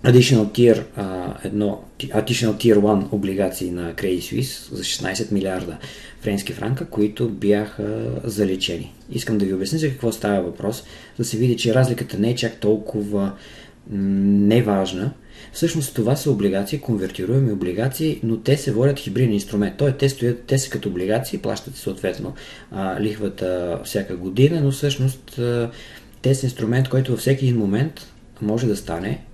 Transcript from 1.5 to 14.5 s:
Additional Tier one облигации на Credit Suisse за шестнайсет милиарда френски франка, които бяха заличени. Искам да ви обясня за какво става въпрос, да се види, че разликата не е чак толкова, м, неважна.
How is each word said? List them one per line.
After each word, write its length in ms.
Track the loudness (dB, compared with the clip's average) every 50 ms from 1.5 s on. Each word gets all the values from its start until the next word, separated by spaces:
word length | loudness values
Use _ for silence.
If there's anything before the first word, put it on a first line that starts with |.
| -2 0 0 0 0 -4 -12 -20 -14 -12
Additional 540 | -10 -2 -2 -2 0 0 0 2 2 0 0
Tier 240 | 4 6 6 6
one 360 | 8 6 4 2 2 0 -2 -4
облигации 580 | -2 -2 -2 -2 -2 -2 -2 -2 -6 -6 -6
на 220 | -6 -6 -6 -8 -6
Credit 260 | -4 -2 -2 -2 -2
Suisse 560 | -4 -4 -4 -4 -4 -4 -6 -12 -12 -12 -10
за 80 | -8 -6
шестнайсет 480 | -6 -6 -4 -4 -4 -4 -4 -4 -2
милиарда 460 | -2 -2 0 -2 -4 -4 -6 -8 -10 -12 -14 -16 -16 -16 -18 -18 -18 -8
френски 320 | -4 -2 -2 -2 -4 -6 -8
франка, 320 | -6 -4 -4 -2 -4 -4
които 440 | -6 0 0 0 0 0 -2 -4 -4
бяха 760 | -2 -2 2 2 2 2 2 -4 -6 -6 -6 -4 -4 -4 -4 -6 -6 -4 -6
заличени. 680 | -4 0 0 0 0 0 -2 -2 -4 -4 -6 -8 -12 -16 -20 -18 -8
Искам 260 | -8 -6 -2 0 0
да 80 | 2 2
ви 80 | 0 0
обясня 260 | -2 -2 -2 -2 0
за 100 | 0 -2
какво 220 | -2 -2 -2 -2
става 300 | -2 -2 -2 0 0 0
въпрос, 420 | 0 -2 -6 -4 -4 -4 -4 -4 -10 -18 -20 -20 -20 -14 -6
да 80 | -4 -4
се 120 | -2 0
види, 200 | 2 2 2 2
че 160 | 2 2 4 4
разликата 460 | 4 4 4 2 -2 -4 -6 -2 0
не 100 | 2 2
е 60 | 2
чак 240 | 0 -2 -4 -4 0
толкова, 760 | 2 2 2 2 0 -4 -4 -4 -4 -2 -2 0 -2 -2 -4 -8 -18 -20 -20 -20 -20 -20 -20 -20 -14 -8
м, 100 | -4 -2 0 0 2 2 4 4 6 6 6
неважна. 640 | 6